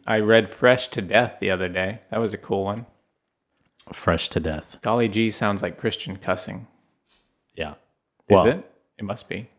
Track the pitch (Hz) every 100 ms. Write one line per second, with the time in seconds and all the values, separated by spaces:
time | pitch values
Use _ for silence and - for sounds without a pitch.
0 | - 110 107 113 104 - 127 123 - -
1 | 92 104 120 - 98 92 92 90 92 110
2 | _ 110 113 101 - 98 98 107 117 _
3 | _ _ _ _ _ _ _ _ - -
4 | - 82 - - 80 65 - - - 117
5 | 117 101 113 104 110 101 92 - 113 104
6 | - 95 - 92 - 98 117 _ _ _
7 | _ _ _ _ _ - 78 73 _ _
8 | _ _ _ 98 90 170 - _ _ _
9 | 104 104 - 101 123